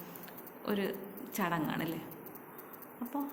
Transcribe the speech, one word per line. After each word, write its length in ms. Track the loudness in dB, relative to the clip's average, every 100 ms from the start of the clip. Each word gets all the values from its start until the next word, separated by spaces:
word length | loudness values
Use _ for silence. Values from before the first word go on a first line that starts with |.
| -8 -10 -10 -10 -10 -4 2
ഒരു 200 | 4 4 2 -4 -6 -4 2
ചടങ്ങാണല്ലേ. 640 | 4 6 6 4 2 0 -4 -8 -10 -10 -12 -12 -12 -12 -12 -6
അപ്പോൾ 220 | -2 0 0